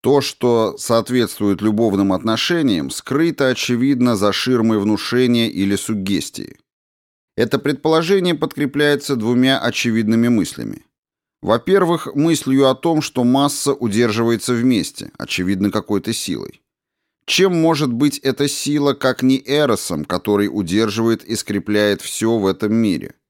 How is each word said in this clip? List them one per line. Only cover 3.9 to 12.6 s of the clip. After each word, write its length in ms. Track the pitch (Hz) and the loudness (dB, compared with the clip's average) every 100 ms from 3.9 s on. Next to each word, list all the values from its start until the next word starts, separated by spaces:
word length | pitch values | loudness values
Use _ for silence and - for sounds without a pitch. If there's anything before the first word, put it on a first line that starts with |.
| 131 123 107 | 2 2 2
за 160 | 104 | 0
ширмой 480 | 95 127 123 113 107 | 0 0 2 2 2
внушения 720 | 104 104 - 120 127 120 113 | 2 -2 0 0 2 2 0
или 260 | - 98 98 | 0 0 -2
суггестии. 840 | - 104 95 92 - - 50 - _ _ _ _ _ _ _ - | -2 -4 -2 -4 -4 -12 -14 -18 _ _ _ _ _ _ _ -4
Это 240 | 113 - | -2 0
предположение 760 | 143 135 160 160 165 196 180 | -2 -2 0 0 2 0 0
подкрепляется 840 | 156 151 - 143 143 147 143 143 131 | -2 -4 -4 -4 0 2 2 0 -2
двумя 440 | 110 123 131 135 | 0 2 2 2
очевидными 680 | 120 - 120 113 110 113 120 | 0 -2 0 0 2 2 2
мыслями. 560 | 113 82 - 57 - _ _ _ _ _ _ | 2 0 -6 -10 -12 _ _ _ _ _ _
Во-первых, 760 | 92 117 - 196 175 170 135 143 | 0 0 4 2 4 0 -2 0
мыслью 540 | 160 160 - 135 | 0 0 0 2